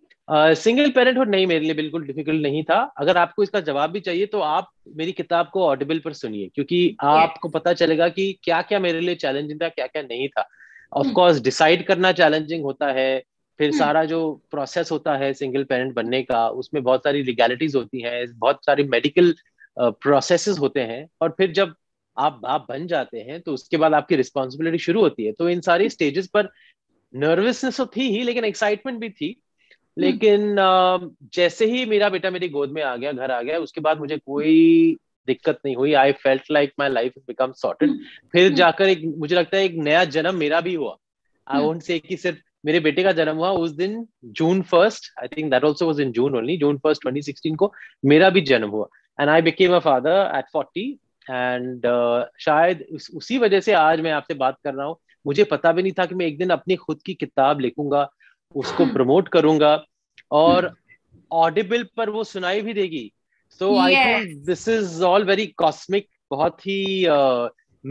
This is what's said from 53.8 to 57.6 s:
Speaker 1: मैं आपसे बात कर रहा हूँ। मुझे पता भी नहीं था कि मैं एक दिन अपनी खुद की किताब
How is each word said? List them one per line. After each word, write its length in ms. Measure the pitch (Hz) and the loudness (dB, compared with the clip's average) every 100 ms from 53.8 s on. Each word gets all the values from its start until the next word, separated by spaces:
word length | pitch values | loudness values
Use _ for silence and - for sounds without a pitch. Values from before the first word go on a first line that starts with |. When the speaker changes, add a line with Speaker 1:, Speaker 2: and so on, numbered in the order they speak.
| 156 160 | 4 2
Speaker 1:
मैं 100 | 160 | 0
आपसे 220 | 151 - | -4 -4
बात 240 | 143 131 131 | -4 -2 -4
कर 100 | 147 | -8
रहा 120 | 135 143 | -8 -8
हूँ। 120 | 165 _ _ 143 | -10 _ _ -4
मुझे 160 | 143 | 0
पता 280 | 208 147 170 | 0 2 2
भी 120 | 165 | 2
नहीं 80 | 190 | 0
था 140 | 190 180 | -2 -4
कि 100 | 180 | -2
मैं 100 | 170 | -4
एक 120 | 147 | -2
दिन 120 | 185 | -2
अपनी 260 | 170 - 185 | -2 -2 -4
खुद 260 | - 151 - | -4 -10 -10
की 80 | |
किताब 460 | 180 139 - 135 147 | -10 -6 0 2 2